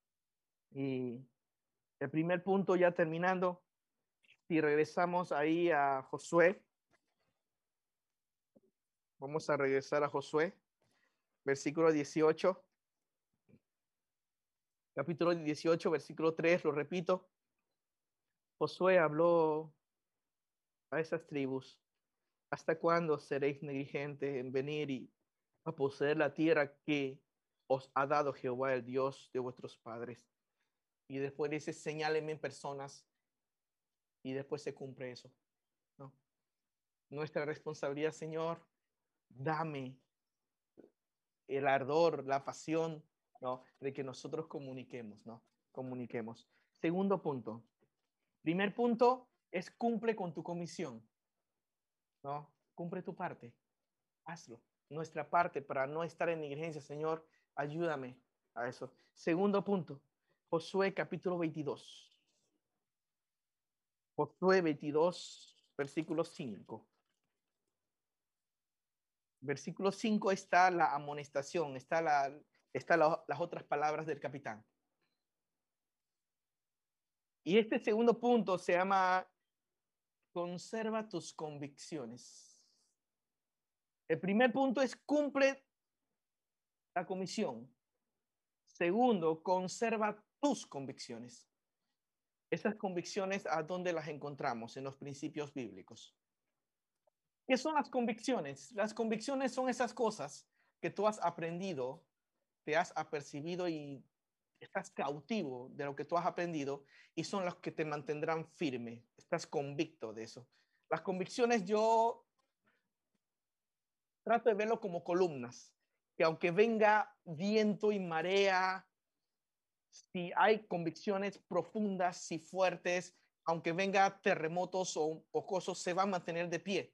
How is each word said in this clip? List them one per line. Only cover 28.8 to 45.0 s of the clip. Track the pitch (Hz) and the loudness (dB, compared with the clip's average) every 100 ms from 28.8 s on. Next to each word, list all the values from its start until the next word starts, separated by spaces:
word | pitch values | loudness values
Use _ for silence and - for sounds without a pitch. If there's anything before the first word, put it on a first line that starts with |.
Dios | 123 131 135 135 - | 0 0 -2 -4 -8
de | 127 | -6
vuestros | 123 123 123 - | -6 -8 -14 -16
padres?" | - 113 123 117 _ _ _ _ _ _ _ _ - | -14 -10 -10 -12 _ _ _ _ _ _ _ _ -10
Y | 135 | -6
después | 139 139 147 | -4 -2 -2
dice, | 151 151 | -2 -4
"Señálenme | 156 160 151 156 156 151 | -6 -6 -2 0 0 -2
en | 151 | -6
personas", | 143 127 147 139 139 - _ _ _ _ _ _ _ _ _ _ _ _ | -8 -8 -8 -8 -10 -16 _ _ _ _ _ _ _ _ _ _ _ _
y | 131 | -8
después | 131 135 147 | -8 -6 -6
se | 143 | -6
cumple | 139 139 127 127 | -10 -12 -12 -12
eso, | 123 123 _ _ _ _ _ _ _ | -12 -18 _ _ _ _ _ _ _
¿no? | 135 - _ _ _ _ _ _ _ _ _ | -20 -20 _ _ _ _ _ _ _ _ _
Nuestra | 139 151 165 | -6 -4 -2
responsabilidad, | 147 147 - 156 147 143 156 | -2 -4 -8 -4 -4 0 -2
"Señor, | 151 160 160 160 165 - _ _ _ _ _ _ | -2 -6 -4 -4 -4 -12 _ _ _ _ _ _
dame | 120 139 156 160 143 131 135 _ _ _ _ _ _ _ - - _ _ _ _ _ - | -6 -2 -2 -2 -6 -8 -12 _ _ _ _ _ _ _ -20 -20 _ _ _ _ _ -6
el | 135 139 | -2 2
ardor, | 135 131 151 170 151 135 | 2 2 4 4 2 -2
la | 135 135 | -2 -2
pasión", | 123 - 160 165 156 - _ _ _ | -10 -2 0 0 -4 -14 _ _ _
¿no? | 127 127 - _ | -6 -6 -8 _
De | 139 | -8
que | 135 135 | -6 -8
nosotros | 123 147 151 160 | -10 -8 -6 -6
comuniquemos, | 160 139 131 120 127 | -10 -10 -12 -10 -12